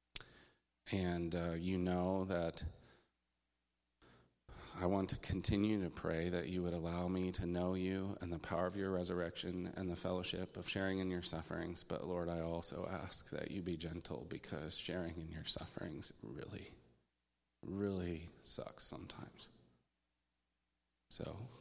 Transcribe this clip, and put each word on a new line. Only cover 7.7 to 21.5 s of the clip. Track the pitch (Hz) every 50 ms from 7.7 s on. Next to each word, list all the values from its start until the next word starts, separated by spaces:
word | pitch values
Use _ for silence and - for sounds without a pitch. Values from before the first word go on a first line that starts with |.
| 92
you | 92 90 92 95 95 95 98 101 -
and | 95 87 85
the | 78
power | - - - 82 92
of | 90 92
your | 101 95 95
resurrection | 95 90 90 90 92 87 85 85 - - - 90 90 90 90 92 -
and | - 95 90
the | 87
fellowship | 85 - 92 90 90 92 - - 90 92 - -
of | 95 90 -
sharing | - 98 95 95 95 95
in | 95 92
your | 92 90 87
sufferings. | - 82 - - - 82 85 85 87 87 - -
But | - 85 - -
Lord, | 85 90 87 85 85
I | 85 85
also | 82 82 82 85 82 - - 82 90 90 95 82 -
ask | 92 - - - -
that | 87 - - -
you | - 98
be | 85 92 87
gentle, | 78 82 82 82 87 - - 90 64 - 82
because | 76 73 - - - 76 76 78 - -
sharing | - - 85 90 85 82 82
in | 82 80 82 82
your | 80 80
sufferings | - - - - - - - - - 78 - - - - - -
really, | - 65 - - - - - - - - - - - - _ _ _ _ _ _ _ _ _ _ _ _ _ -
really | - 92 98 101 101 98 92 87 87 87 80 82 82 - - -
sucks | - - - - - - - -
sometimes. | - - - - - - - - - - - - - - - - - - _ _ _ _ _ _ _ _ _ _ _ _ _ _ _ _ _ _ _ _ _ _ _ _ _ _ -
So | - - - - - - 120 123